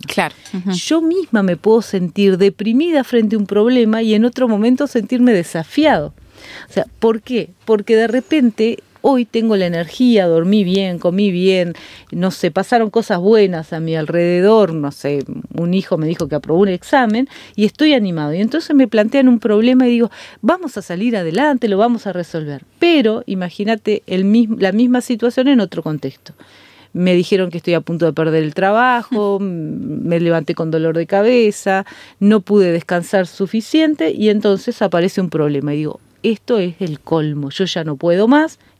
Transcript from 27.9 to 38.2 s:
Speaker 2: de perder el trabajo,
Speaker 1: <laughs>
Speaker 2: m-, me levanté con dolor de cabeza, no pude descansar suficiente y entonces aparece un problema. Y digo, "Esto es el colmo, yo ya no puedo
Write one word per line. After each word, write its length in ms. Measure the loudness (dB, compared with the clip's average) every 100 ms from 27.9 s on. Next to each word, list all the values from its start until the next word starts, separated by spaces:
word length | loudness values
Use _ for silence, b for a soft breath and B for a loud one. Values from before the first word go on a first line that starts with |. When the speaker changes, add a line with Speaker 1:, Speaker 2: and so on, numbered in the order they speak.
| -2 0
Speaker 2:
de 60 |
perder 300 | 0 0 0
el 120 | -2
trabajo, 840 | -2 0 2 2 0 -2 -2 -2 -2
Speaker 1:
<laughs> 40 |
Speaker 2:
m-, 60 | -4 -6 -8 -8 -8 -6
me 160 | -2 0
levanté 380 | 2 0 -2 -6
con 160 | -2
dolor 240 | -2 0 -2
de 100 | 0
cabeza, 800 | 0 2 4 2 0 -2 -2 -4 B B B
no 220 | 2 2
pude 320 | 2 2 4
descansar 560 | 0 -2 -4 0 -2 -2
suficiente 840 | -4 -4 -4 0 0 0 0 -2
y 200 | 0 0
entonces 520 | 2 2 0 -2 -4
aparece 380 | -2 0 0 -2
un 100 | -4
problema. 440 | -2 -2 -2 -4
Y 40 | -4
digo, 220 | -6 -8 _ _
"Esto 360 | -4 -4 -2 -2
es 160 | -2 -6
el 180 | -8 -8
colmo, 520 | -4 -2 -2 -4 -8
yo 160 | -6 -4
ya 180 | -4
no 100 | -6 -4
puedo 300 | 0 2